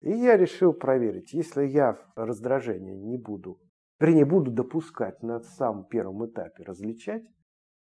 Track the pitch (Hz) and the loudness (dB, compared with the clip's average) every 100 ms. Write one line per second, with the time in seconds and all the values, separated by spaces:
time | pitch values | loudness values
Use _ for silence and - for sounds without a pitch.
0 | - 220 247 220 180 - 185 156 127 131 | -4 0 6 6 6 4 2 4 0 2
1 | 117 - - 143 165 143 143 139 135 104 | 0 -4 -8 -6 -4 -2 0 4 2 0
2 | _ - 113 113 120 135 120 92 95 95 | _ -10 -6 -6 -2 -2 -2 -8 -8 -12
3 | 104 123 113 104 92 90 _ _ _ _ | -10 -10 -8 -12 -12 -18 _ _ _ _
4 | 156 160 143 185 135 113 123 160 160 - | 4 6 6 4 2 -2 -2 -4 -8 -6
5 | 104 - 117 117 117 - 127 104 95 113 | -6 -6 -10 -10 -10 -6 -4 -4 -6 -6
6 | 95 98 117 113 90 _ 95 92 107 117 | -6 -8 -10 -10 -12 _ -18 -12 -12 -10
7 | - 220 226 _ _ _ _ _ _ | -10 -10 -12 _ _ _ _ _ _